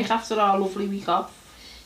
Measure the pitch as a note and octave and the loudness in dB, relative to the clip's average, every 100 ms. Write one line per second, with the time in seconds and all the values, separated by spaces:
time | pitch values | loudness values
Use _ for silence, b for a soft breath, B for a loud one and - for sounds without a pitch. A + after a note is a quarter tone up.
0 | A#3 A3+ - A3 G3+ G3 F#3+ G3+ G3+ G3 | 2 -2 0 2 4 4 0 -2 -4 -4
1 | F3 F#3 - - B B B B | 0 0 -2 -12 B B B B